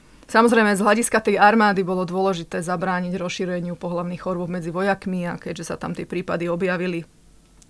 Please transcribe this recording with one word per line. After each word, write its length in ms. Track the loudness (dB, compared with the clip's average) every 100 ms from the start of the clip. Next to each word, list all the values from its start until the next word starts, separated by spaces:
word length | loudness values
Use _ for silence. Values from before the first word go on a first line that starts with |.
| -20 -20 0
Samozrejme, 480 | 4 6 6 4
z 80 | 4
hľadiska 380 | 4 4 4 0
tej 160 | 2 6
armády 480 | 6 8 4 4 0
bolo 180 | -2
dôležité 560 | -2 0 0 0 -4 -6
zabrániť 540 | -4 -2 -2 -2 -2 -4
rozšíreniu 600 | -6 -6 -4 -4 -6 -8
pohlavných 420 | -6 -6 -6 -6
chorôb 300 | -6 -4 -4
medzi 160 | -6 -6
vojakmi 560 | -2 -2 -2 -2 -4
a 140 | -4 -8
keďže 260 | -10 -10
sa 120 | -8 -8
tam 160 | -8
tie 100 | -8
prípady 460 | -8 -8 -4 -4 -4
objavili, 560 | -2 -2 -2 -4 -6 -10 _ _ -20 _ _ -20